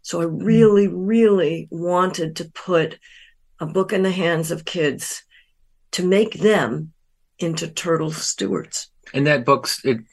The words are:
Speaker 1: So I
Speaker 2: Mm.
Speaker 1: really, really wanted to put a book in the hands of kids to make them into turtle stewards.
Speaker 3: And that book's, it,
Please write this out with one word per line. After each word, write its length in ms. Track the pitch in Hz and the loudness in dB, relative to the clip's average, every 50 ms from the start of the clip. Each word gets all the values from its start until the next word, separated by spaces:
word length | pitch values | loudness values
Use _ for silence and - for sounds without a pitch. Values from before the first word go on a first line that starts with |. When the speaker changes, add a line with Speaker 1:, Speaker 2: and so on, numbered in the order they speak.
Speaker 1:
So 180 | _ - - 170 | _ -6 -4 -4
I 40 | 170 | -4
Speaker 2:
Mm. 200 | 165 160 143 - | -4 -4 -4 2
Speaker 1:
really, 440 | 214 226 226 226 214 202 202 202 190 | 4 6 8 8 8 8 6 4 2
really 800 | 175 180 185 196 226 226 226 214 202 185 165 151 165 165 165 - | 0 -4 -2 2 4 4 6 6 4 4 2 0 -2 -6 -8 -10
wanted 640 | - 165 170 175 180 180 185 185 - 190 190 160 160 | -10 -6 -4 0 2 2 2 0 0 -4 -6 -6 -6
to 140 | - 170 165 _ | -10 -12 -12 _
put 440 | - - 185 180 165 156 156 - _ _ - - - - _ _ _ _ _ _ _ | -16 -6 0 0 0 0 0 -6 _ _ -20 -20 -20 -20 _ _ _ _ _ _ _
a 60 | 156 | -10
book 260 | 156 160 190 190 190 | -2 -2 -2 -2 0
in 100 | 214 190 | 0 0
the 80 | 190 190 | 0 0
hands 400 | 180 185 170 170 170 160 165 160 | 0 0 0 0 0 0 -2 -4
of 140 | 165 160 - | -6 -8 -8
kids 580 | - - 180 156 143 - - - - - - _ _ _ _ _ _ _ _ _ _ _ _ _ _ | -8 -4 -2 -2 -2 -2 -4 -10 -12 -12 -12 _ _ _ _ _ _ _ _ _ _ _ _ _ _
to 120 | - - 180 | -6 -2 0
make 360 | 180 190 202 220 214 - 160 | 2 2 2 2 0 -2 0
them 520 | 170 214 214 180 135 110 120 156 160 160 _ _ _ _ _ _ _ _ _ _ | 2 2 4 4 0 -2 -4 -6 -8 -12 _ _ _ _ _ _ _ _ _ _
into 300 | 175 170 165 160 170 160 | -4 -4 -4 -4 -8 -10
turtle 420 | - - - 175 165 160 156 160 | -10 -8 -2 -2 -2 0 -2 -4
stewards. 800 | 156 - - - - - 196 - 196 - - _ - - - _ _ _ _ - | -6 -6 -8 -8 -6 -6 -4 -4 -4 -6 -6 _ -12 -12 -12 _ _ _ _ -8
Speaker 3:
And 160 | - 135 143 151 | -2 0 2 2
that 160 | 147 135 123 | 2 2 4
book's, 400 | 139 139 135 - - - - - | 2 2 2 2 -6 -8 -4 -2
it, 140 | 135 123 110 - _ | -2 -2 -2 -6 _